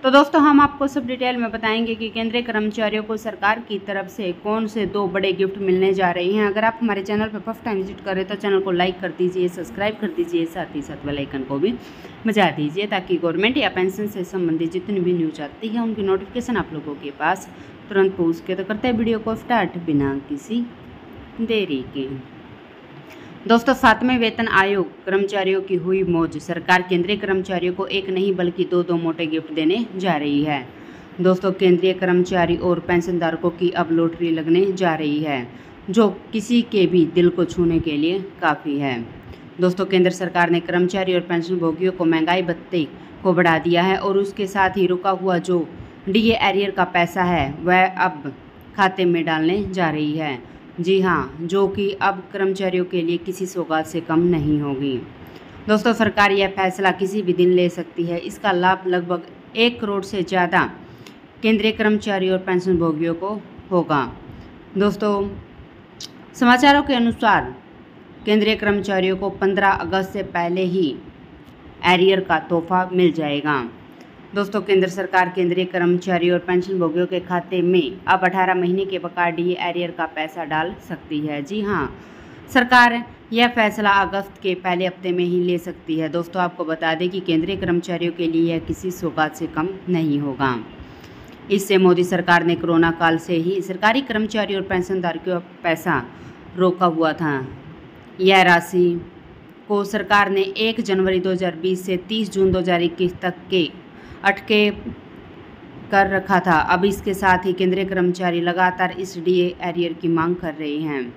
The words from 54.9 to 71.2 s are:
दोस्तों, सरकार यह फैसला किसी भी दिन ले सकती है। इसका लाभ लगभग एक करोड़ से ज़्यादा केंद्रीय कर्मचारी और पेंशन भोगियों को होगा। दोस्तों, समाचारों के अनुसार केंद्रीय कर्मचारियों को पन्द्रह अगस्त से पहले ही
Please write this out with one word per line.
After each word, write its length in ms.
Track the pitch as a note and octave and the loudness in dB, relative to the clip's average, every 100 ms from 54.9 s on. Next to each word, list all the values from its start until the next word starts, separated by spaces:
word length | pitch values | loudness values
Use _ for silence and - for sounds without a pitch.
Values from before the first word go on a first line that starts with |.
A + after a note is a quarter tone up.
| B2+ G2 - - - - - - | -4 -8 -16 -20 -20 -20 -16 0
दोस्तों, 240 | G#3+ A3+ | 0 2
सरकार 380 | A3+ G#3+ G3 G3+ | 2 0 4 2
यह 160 | G3 G3 | 4 0
फैसला 400 | G3 F#3+ F#3 F#3+ | 0 -2 2 0
किसी 300 | G3+ F#3+ G#3 | 2 -2 -2
भी 100 | F3+ | -2
दिन 180 | F3 F3+ | 4 4
ले 180 | F3+ F3+ | 4 2
सकती 360 | F3 E3 - | -2 -10 -6
है। 140 | E3+ E3+ | -4 -4
इसका 320 | F3+ G3+ G#3 | -8 -4 0
लाभ 340 | F3+ F3+ F#3 F#3 | 2 2 2 2
लगभग 400 | F3+ F3 F3 E3+ - - - | -2 0 -6 -6 -20 -14 0
एक 240 | A#3 A#3 | 0 0
करोड़ 220 | G#3+ G3+ | -4 -4
से 200 | F#3+ G#3 | -4 -6
ज़्यादा 420 | F3 F#3 F3 F3+ C3+ - - - - - - - | -2 0 2 2 0 -4 -18 -20 -20 -20 -20 -4
केंद्रीय 300 | A3 A3 G#3+ | 0 2 2
कर्मचारी 580 | A3 G#3+ G#3+ G#3+ G3 F#3 | 0 2 0 0 -2 0
और 80 | F#3 | 0
पेंशन 380 | F#3+ F#3 F3+ F3+ | 0 -2 2 2
भोगियों 360 | E3 D3+ E3 | 2 0 -2
को 240 | E3 F#3+ G#3 - - - | -2 -4 -8 -10 -20 -2
होगा। 340 | F#3 D3 D3+ B2 - - - - - - G3 | 0 2 0 0 -6 -18 -20 -20 -20 -10 0
दोस्तों, 500 | G3+ - G#3+ G3+ G3+ - - - - - - - - - - | 0 0 -2 0 -2 -8 -16 -20 -20 -20 -20 -20 -20 -18 -20
समाचारों 480 | - A#3+ B3 C#4 C#4+ | 0 4 6 8 6
के 120 | C#4+ | 4
अनुसार 600 | B3+ A#3 A3+ A3+ F3+ - - - - - - - - | 0 0 2 2 2 0 -12 -20 -20 -20 -20 -20 -12
केंद्रीय 320 | - G#3+ G#3+ G#3+ | 0 2 2 0
कर्मचारियों 600 | G#3 G3+ F#3+ F#3+ F#3 F#3 | 0 0 0 0 0 -2
को 140 | G3 | -4
पन्द्रह 360 | F#3+ G3 G3 G3 | -2 0 2 2
अगस्त 440 | F3+ E3 F#3+ F#3+ | 2 0 -2 -4
से 100 | G#3 F#3 | -6 -6
पहले 340 | F3 E3+ F3+ F#3 | -4 -2 -2 -2
ही 280 | F#3 D#3+ A2+ - - | 0 -2 -4 -14 -20